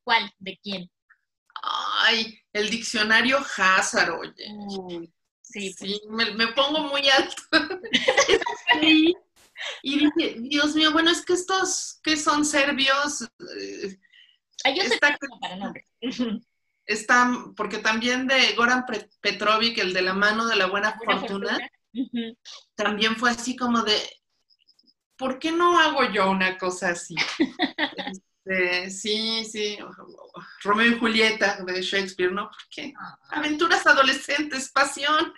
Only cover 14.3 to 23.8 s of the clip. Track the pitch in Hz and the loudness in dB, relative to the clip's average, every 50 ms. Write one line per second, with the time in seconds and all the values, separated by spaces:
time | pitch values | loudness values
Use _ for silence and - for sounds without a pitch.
14.3 | _ _ _ _ _ - - 262 277 339 403 480 453 - - 285 285 - - - | _ _ _ _ _ -4 -2 -2 0 0 0 0 0 2 2 0 0 0 -6 -12
15.3 | 233 202 - - 180 190 202 190 175 - - _ _ - - 262 - - 254 226 | -12 -10 -10 -10 -10 -8 -8 -10 -10 -12 -18 _ _ -10 -10 -8 -4 -4 -4 -4
16.3 | 208 240 - _ _ _ _ _ _ _ _ - 208 214 - - 254 247 247 247 | -4 -8 -10 _ _ _ _ _ _ _ _ -8 -8 -4 0 4 4 4 4 4
17.3 | 247 220 180 - - - 208 196 226 208 - 220 220 226 226 247 247 262 262 262 | 0 -4 -8 -12 -8 -8 -6 -6 -4 -2 -2 0 0 0 0 0 0 0 0 2
18.3 | 269 262 240 220 208 214 233 240 254 254 247 - 233 208 - _ _ _ - 208 | 4 4 4 2 2 2 2 2 2 2 0 -4 -6 -8 -8 _ _ _ -4 -4
19.3 | 196 190 214 208 214 220 226 233 233 226 202 185 185 185 185 190 190 196 208 208 | -4 0 2 2 2 4 2 0 0 0 -2 0 0 0 0 0 2 2 2 2
20.3 | 214 220 226 233 226 202 185 185 190 202 208 214 208 202 226 220 190 196 196 220 | 2 2 0 0 2 2 2 2 0 0 0 -2 -2 -4 -2 -2 -2 -2 -2 -6
21.3 | 196 196 202 208 233 311 - - _ _ _ _ - 226 269 - - 233 233 226 | -6 -6 -4 -4 -4 -4 -6 -8 _ _ _ _ -8 -8 -8 -6 -6 -6 -6 -6
22.3 | 240 _ _ - - - - _ _ - 208 202 208 202 185 226 226 226 247 240 | -10 _ _ -20 -20 -20 -20 _ _ -4 -4 -2 0 2 0 0 0 2 0 0
23.3 | 240 233 - 254 247 247 247 240 233 226 | 0 0 -4 -8 -6 -4 -2 0 0 0